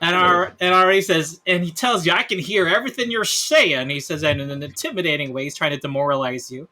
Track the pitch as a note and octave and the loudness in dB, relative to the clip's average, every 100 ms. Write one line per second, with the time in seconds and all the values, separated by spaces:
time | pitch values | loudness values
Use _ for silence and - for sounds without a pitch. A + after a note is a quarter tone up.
0 | E3+ F3+ F3+ F3 F3+ - F3+ F#3 F#3 G3 | 2 4 4 4 2 -2 2 4 6 4
1 | F#3+ E3+ D3+ E3 - F3+ F3 D#3+ B3 A#3 | 4 0 0 -6 -2 0 0 -2 0 0
2 | E3+ F3 A#3 F#3 D#3 G#3 F3 F#3+ B3+ - | 2 0 0 -4 -2 0 2 2 0 -4
3 | A#3+ A#3 G#3+ - - D#4 B3 C#3 C3 C#3+ | -4 -2 -2 -2 2 4 4 2 -2 -6
4 | C3+ D#3 D3+ D3 C#3 C#3 C#3+ - D#4+ A#3+ | -6 -4 0 0 -2 -8 -10 -8 -8 -4
5 | E3+ D3 C#3+ C3 C3+ - D#3+ C#3+ C#3+ C#3 | -2 -2 -2 -6 -6 -2 -2 -2 -6 -2
6 | C#3+ C#3 C3 B2+ - B2+ D#3 | 0 0 -2 -6 -10 -16 -16